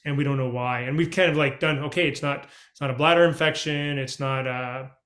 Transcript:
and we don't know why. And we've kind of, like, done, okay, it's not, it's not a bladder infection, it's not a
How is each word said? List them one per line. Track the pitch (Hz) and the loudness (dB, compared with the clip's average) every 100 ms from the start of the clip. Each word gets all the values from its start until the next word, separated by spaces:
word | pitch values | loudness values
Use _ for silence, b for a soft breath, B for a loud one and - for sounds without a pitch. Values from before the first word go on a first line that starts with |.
| 147 | -6
and | 139 | -2
we | |
don't | 143 135 | 0 0
know | 127 | -2
why. | 123 123 123 | -2 -2 -4
And | 123 151 | -2 -2
we've | 165 | 0
kind | 190 180 | 2 2
of, | 151 | 4
like, | 143 135 | 0 0
done, | 160 143 | -2 -2
okay, | 147 175 165 | -2 -2 -2
it's | 135 | 0
not, | 143 143 - B B | -4 -4 -8 B B
it's | - | -8
not | 143 | -4
a | 127 | 2
bladder | 156 170 170 | 4 8 6
infection, | 151 156 151 160 147 147 139 | 6 0 0 -4 -4 -2 -4
it's | 131 - | -6 -4
not | 139 131 131 | -2 -2 -2
a | 127 127 127 135 _ | -4 -6 -8 -12 _